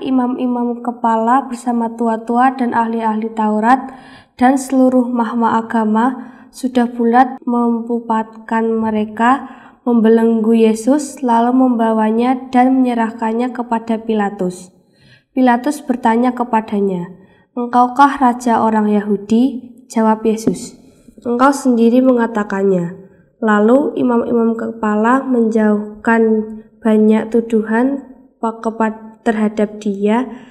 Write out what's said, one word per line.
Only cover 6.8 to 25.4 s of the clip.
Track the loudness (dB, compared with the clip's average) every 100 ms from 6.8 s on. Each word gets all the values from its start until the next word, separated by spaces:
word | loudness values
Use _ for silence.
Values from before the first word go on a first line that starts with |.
| -2
bulat | 0 2 4 2 0 -4
membubatkan | -2 0 -2 -4 -6 -4 -4 -4 -10 -6 -2 0
mereka, | 0 0 -2 -2 0 0 0 -4 -18 -20 _ 0
membelenggu | 4 6 6 4 2 2
Yesus, | 4 4 2 0 0 0 -6
lalu | 0 2 2 2
membawanya | 2 2 0 0 0 0 0 -2 -2
dan | 2 4 4
menyerahkannya | 2 0 -2 -2 -4 -2 -4 -6
kepada | -6 -4 -4 -4
Pilatus. | -2 -2 -2 -2 -6 -6 -14 _ _ _ _ _ _
Pilatus | 0 2 2 0 -6
bertanya | -4 -2 0 2 0 -2
kepadanya, | -2 -4 -2 -2 -2 -2 -8 -14 -20 _ _ -10
"Engkaukah | -2 2 2 4 2 4
raja | 0 0 0 0
orang | 2 0 2
Yahudi?" | 0 0 -4 0 0 0 -2 -12 -20 -8
Jawab | 0 2 2 0
Yesus, | -2 -4 -8 -10 -18 -20 _ _ -12
engkau | -6 0 2 2
sendiri | 0 2 4 4
mengatakannya. | 4 2 0 -2 -4 -2 0 0 -2 -8 -20 _ _ _ 0
Lalu | 4 4 4 2 -2
imam-imam | 0 0 0 0 0 -2
kepala | -6 -6 -2 0 2 0
menjauhkan | 0 0